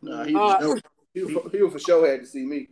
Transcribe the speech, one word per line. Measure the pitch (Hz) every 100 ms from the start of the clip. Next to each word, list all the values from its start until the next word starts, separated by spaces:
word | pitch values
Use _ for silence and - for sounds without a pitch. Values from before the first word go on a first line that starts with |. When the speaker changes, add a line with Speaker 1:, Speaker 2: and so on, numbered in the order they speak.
Speaker 1:
Nah, | - - 135
he | 202
Speaker 2:
Uh, | 208 190
Speaker 1:
was, | 151 143 - _ _
he | -
was, | 180 160 170
he | 190
was | 190
for | 147
sure | - 170 160
had | 135
to | 123
see | 139 131
me. | 147 131